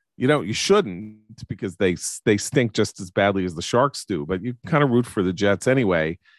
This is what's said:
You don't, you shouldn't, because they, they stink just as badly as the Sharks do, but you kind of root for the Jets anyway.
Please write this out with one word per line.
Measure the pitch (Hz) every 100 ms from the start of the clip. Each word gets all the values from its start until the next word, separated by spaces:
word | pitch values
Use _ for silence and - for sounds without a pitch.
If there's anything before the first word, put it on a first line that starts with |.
| _ -
You | 127
don't, | 147 90
you |
shouldn't, | 107 - 202 147 90 107 107 _ 113 -
because | 110 104 85
they, | 95 85 - -
they | - 104
stink | - 143 117
just | - 107 -
as | 95
badly | - 101 98
as | 92
the | 80
Sharks | - 120 139 - -
do, | 90
but | 73 92
you | 117 123 -
kind | 156
of | 143
root | 120
for | 120 -
the | 92
Jets | 90 101 98 -
anyway. | 135 107 87 78 85 _